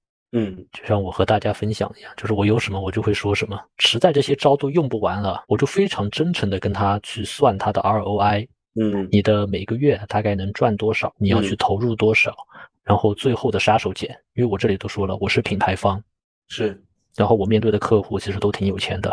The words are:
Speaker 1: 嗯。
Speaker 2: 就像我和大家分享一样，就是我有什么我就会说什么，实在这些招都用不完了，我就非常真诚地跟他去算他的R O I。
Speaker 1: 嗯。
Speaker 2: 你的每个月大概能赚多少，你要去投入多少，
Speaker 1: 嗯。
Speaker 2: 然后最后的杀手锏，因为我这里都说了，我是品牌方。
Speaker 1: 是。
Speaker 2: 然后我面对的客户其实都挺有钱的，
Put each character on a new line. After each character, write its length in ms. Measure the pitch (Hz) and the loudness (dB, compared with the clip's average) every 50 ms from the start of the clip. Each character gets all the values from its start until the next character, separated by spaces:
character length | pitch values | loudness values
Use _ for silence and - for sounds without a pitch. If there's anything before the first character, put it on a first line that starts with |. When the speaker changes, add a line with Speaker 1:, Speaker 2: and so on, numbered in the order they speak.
| _ _ _ _ _ _ | _ _ _ _ _ _
Speaker 1:
嗯。 220 | - 120 107 98 92 90 - _ | -2 -2 -2 -2 -6 -12 -18 _
Speaker 2:
就 120 | - - - | -20 -16 -2
像 160 | - 110 101 | 0 0 0
我 100 | 95 87 | 0 -4
和 140 | - - - | -2 -2 2
大 140 | - 110 104 | 2 2 0
家 120 | - 107 | 2 -2
分 200 | 104 - 107 107 | -4 -2 -4 -4
享 180 | 107 - - - - | -2 -4 -6 -6 -6
一 60 | - | -16
样， 100 | - - - - | -20 -20 -16 -10
就 80 | - | -4
是 80 | - 107 | -2 0
我 100 | 101 101 | 2 2
有 140 | 104 110 117 | 2 2 2
什 120 | - - | 0 -2
么 80 | 98 98 | -4 -4
我 120 | 95 95 | -4 -4
就 100 | - 110 | -4 -2
会 140 | - 110 101 | 0 0 -2
说 200 | - - 101 101 | 0 0 -2 -2
什 140 | - - - | -2 -2 -6
么， 100 | 101 - - _ _ - | -8 -12 -14 _ _ 0
实 200 | - - - 117 | 0 0 2 4
在 140 | - 180 | 4 4
这 80 | 147 143 | 4 4
些 140 | 135 - 143 | 2 2 -2
招 200 | - - 147 139 | 2 4 2 4
都 120 | 139 - 139 | 4 0 0
用 180 | 143 175 151 | 0 0 0
不 120 | 127 - 110 | 0 -2 -2
完 220 | 104 85 90 101 | -2 -2 -2 -2
了， 200 | 101 98 95 - - - | -2 -4 -4 -6 -2 -2
我 80 | 104 | 0
就 100 | 104 - | 0 0
非 200 | - - - - 196 | 0 2 0 0 0
常 220 | - - 101 104 | 0 -4 -4 -4
真 220 | - - 156 175 | -2 -2 -2 -2
诚 180 | 170 - - 101 | 0 -2 -2 -2
地 80 | 98 92 | -2 -2
跟 120 | - 104 | -2 -4
他 280 | 95 95 104 98 101 104 | -2 0 0 0 0 -2
去 220 | - - - 110 101 | -4 -10 -10 -8 -8
算 320 | - - - 143 127 101 | -8 -2 2 2 2 2
他 160 | 98 - - | 2 -2 -2
的 80 | 104 - | -2 0
R 200 | - 98 107 110 | 0 0 0 0
O 180 | 98 101 104 101 | -2 -2 0 2
I。 280 | 101 104 104 104 117 - _ _ _ _ _ 110 | 2 2 2 0 -2 -6 _ _ _ _ _ -2
Speaker 1:
嗯。 300 | 110 107 101 98 95 95 | 0 0 0 -2 -2 2
Speaker 2:
你 120 | 98 104 | 2 4
的 240 | 101 110 104 104 101 | 4 4 2 2 0
每 180 | 101 98 90 98 | -2 -4 -6 -4
个 120 | - 113 | -4 -4
月 220 | 123 143 147 - - 104 | 2 2 2 2 2 -4
大 140 | - - 107 | -4 -4 -2
概 140 | 104 107 101 | 0 0 -2
能 180 | 95 95 101 | -2 -4 -6
赚 240 | 104 - 135 117 107 | -2 0 0 0 2
多 160 | 101 107 110 | 2 0 -2
少， 220 | 110 - - - - | 0 -2 -4 -6 -2
你 120 | _ 104 98 | _ 2 2
要 100 | 113 110 | 4 2
去 160 | 104 95 107 | 2 0 -2
投 220 | - - - 98 101 | 0 0 0 0 0
入 160 | 120 120 113 | 0 -2 0
多 200 | - 110 110 110 | 2 2 4 4
少， 160 | - - - | 4 2 0
Speaker 1:
嗯。 280 | - - - _ - - - - _ _ | -2 -10 -18 _ -20 -20 -20 -20 _ _
Speaker 2:
然 160 | _ - 104 - | _ 2 2 4
后 160 | - 107 101 | 4 2 0
最 180 | - - 135 | 2 0 0
后 180 | 117 - - 123 | 0 0 -2 -2
的 80 | 101 95 | -2 2
杀 200 | - - 107 113 | 2 4 4 2
手 120 | - 98 95 | 2 -2 -6
锏， 140 | - - - - - _ _ _ | -6 -10 -10 -12 -16 _ _ _
因 100 | 120 123 | -2 0
为 0 | |
我 140 | 117 101 95 | 0 0 0
这 100 | - 110 | 0 0
里 80 | 95 | 0
都 100 | - - | -2 -4
说 200 | 104 - 104 98 | -8 -4 -4 -4
了， 100 | 95 98 98 | -4 -2 -2
我 80 | 98 | -2
是 140 | 95 - 113 | 0 0 0
品 180 | 107 - 107 98 | 0 0 -2 0
牌 160 | - - 95 | 0 0 0
方。 280 | - - 104 95 101 - _ _ _ _ _ _ _ _ _ | 0 0 0 0 -2 -8 _ _ _ _ _ _ _ _ _
Speaker 1:
是。 300 | - - 110 104 98 - _ _ _ _ _ _ _ | -8 -4 -4 -4 -4 -8 _ _ _ _ _ _ _
Speaker 2:
然 120 | - 104 104 | 0 2 4
后 80 | 117 | 4
我 100 | 104 95 | 2 4
面 140 | 101 110 107 | 2 2 4
对 100 | 117 113 | 4 2
的 80 | 104 104 | 0 0
客 240 | - - 113 104 | 2 2 2 2
户 160 | 95 - 101 95 | 2 0 -6 -6
其 140 | - 101 | -4 -4
实 80 | 98 101 | -4 -2
都 100 | - 104 | -2 -2
挺 160 | - - 98 | 0 0 -2
有 100 | 98 95 | -2 -2
钱 240 | 98 - - - 95 | -2 -4 -6 -4 -4
的， 80 | - - | -4 -4